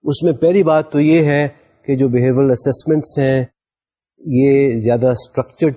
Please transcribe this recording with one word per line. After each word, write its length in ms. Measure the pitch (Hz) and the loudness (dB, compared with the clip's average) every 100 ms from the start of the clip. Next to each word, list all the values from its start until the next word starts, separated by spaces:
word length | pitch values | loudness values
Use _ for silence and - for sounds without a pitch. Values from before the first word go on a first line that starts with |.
اس 200 | 151 139 | -4 -2
میں 100 | 170 | -2
پہلی 300 | 135 165 190 | 0 2 2
بات 300 | 160 156 151 | 2 0 0
تو 80 | 147 | 0
یہ 220 | 151 165 | 2 2
ہے 260 | 147 143 143 - _ _ | 2 0 -2 -8 _ _
کہ 120 | - 131 | -6 -2
جو 120 | 135 | 0
بیہیویئرل 420 | 120 127 127 139 | 2 0 2 0
اسسمنٹس 680 | 123 139 131 - 156 147 - | 0 -2 -4 -2 -2 -2 -4
ہیں، 260 | 135 135 127 _ _ _ _ _ _ _ | -2 -2 -4 _ _ _ _ _ _ _
یہ 640 | 165 127 139 139 139 117 | -4 0 2 2 0 -2
زیادہ 260 | 110 120 127 | -2 0 0
اسٹرکچرڈ 680 | 117 - - - _ 160 | -2 -6 -8 -8 _ -4